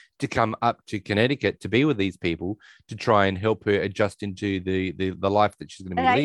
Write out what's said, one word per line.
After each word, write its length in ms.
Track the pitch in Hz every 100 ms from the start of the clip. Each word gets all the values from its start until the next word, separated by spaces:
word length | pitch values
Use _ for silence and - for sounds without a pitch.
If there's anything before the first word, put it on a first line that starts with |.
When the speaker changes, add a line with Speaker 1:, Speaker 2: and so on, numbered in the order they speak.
| _ -
Speaker 1:
to 80 | 135
come 300 | 123 110 113
up 240 | 120 - -
to 120 | 104
Connecticut 600 | - 101 123 139 98 -
to 80 | 95
be 160 | 117
with 120 | 151 107
these 200 | 98 -
people 420 | 110 80 87 104 - - -
to 80 | 110
try 300 | - 104 98
and 120 | 92
help 260 | 110 104 104
her 140 | 101
adjust 420 | 101 95 101 -
into 340 | 101 92 104 95
the, 300 | 95 95 95
the, 180 | 78 95
the 200 | 90 98
life 240 | 104 104 -
that 120 | 76
she's 160 | - 92
gonna 80 |
be 60 | -
Speaker 2:
And 80 | 262
I, 80 |
and, 60 | 254